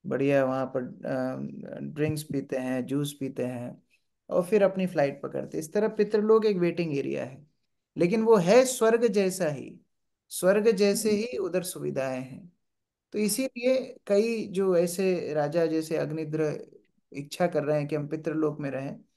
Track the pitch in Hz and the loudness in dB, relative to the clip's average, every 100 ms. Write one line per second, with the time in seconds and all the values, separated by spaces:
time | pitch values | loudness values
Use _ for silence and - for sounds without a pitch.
0 | - 131 139 139 131 131 127 131 127 - | -4 -2 2 2 2 -2 -4 -6 -8 -10
1 | - 135 131 131 143 - - - 139 147 | -6 -4 -4 -6 -10 -12 -14 -10 -10 -4
2 | 151 151 151 143 139 131 127 127 123 139 | -4 -4 -4 -6 -4 -6 -2 -4 -2 -4
3 | 143 - 135 135 123 123 123 - _ _ | -4 -6 -8 -6 -6 -6 -12 -14 _ _
4 | _ _ - - 175 214 190 190 185 160 | _ _ -2 -2 2 4 4 4 -2 2
5 | 139 139 - 139 143 156 156 208 214 214 | 0 -2 -8 -6 -6 -8 -4 0 0 0
6 | 208 214 214 220 214 185 175 175 170 143 | 2 2 6 6 6 2 0 0 -2 -2
7 | 135 139 131 139 - _ _ _ _ - | -2 -4 -6 -12 -20 _ _ _ _ 0
8 | 175 220 220 220 170 240 254 254 220 226 | 2 2 6 6 8 6 6 2 2 4
9 | 240 202 190 185 165 135 123 - _ _ | 2 2 0 0 -4 -4 -12 -18 _ _
10 | _ _ _ - 180 202 214 196 202 202 | _ _ _ 0 2 4 4 4 2 2
11 | 220 208 233 247 175 180 175 151 147 139 | 2 0 0 -4 -2 -2 -4 -6 -6 -4
12 | 131 127 131 135 - _ _ _ _ _ | -4 -6 -8 -14 -18 _ _ _ _ _
13 | _ 208 208 208 262 240 247 262 - - | _ -2 -2 0 -4 -2 0 0 -2 -14
14 | - 202 226 226 208 180 190 175 175 175 | 0 2 2 -2 -4 0 2 4 2 0
15 | 190 180 - 151 147 165 165 160 156 156 | 0 0 -2 -2 0 2 2 0 -2 -4
16 | 147 156 151 156 151 - - - _ _ | -2 -4 -4 -2 -2 -4 -12 -20 _ _
17 | _ - 143 - 175 156 143 151 147 151 | _ -14 -12 -2 0 0 0 -2 -2 -4
18 | 143 156 160 156 151 151 143 131 139 208 | -4 -6 -4 -2 -2 -2 -6 -6 -8 -12
19 | _ | _